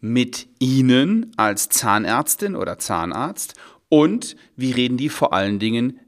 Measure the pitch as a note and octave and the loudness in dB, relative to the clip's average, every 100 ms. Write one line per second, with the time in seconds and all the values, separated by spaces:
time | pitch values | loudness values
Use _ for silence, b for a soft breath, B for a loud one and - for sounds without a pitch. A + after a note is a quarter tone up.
0 | A2 A#2+ B2 - - - C3 C3 B2+ B2+ | -2 0 0 -4 -14 -4 0 4 6 4
1 | D3+ A3+ A3+ - G#2+ G2+ - - A2 G#2 | 4 0 -2 -2 0 0 -2 -2 2 0
2 | F#2+ A#2+ D3+ - G3+ F#3 F#2 F2+ - F2 | 2 -2 -2 -4 -4 -4 -6 -6 -4 -4
3 | E2+ A2+ D3+ G3+ - - B B - D3+ | -4 -4 -6 -8 -12 -14 B B 2 4
4 | D#3 A#3 - - b - B2+ B2 B2 B2+ | 4 2 -6 -16 b -6 -4 0 0 0
5 | C#3+ - - F#2+ G2+ G2+ A2 A#2 B2 C3 | -4 -2 0 0 0 0 -2 0 -2 -4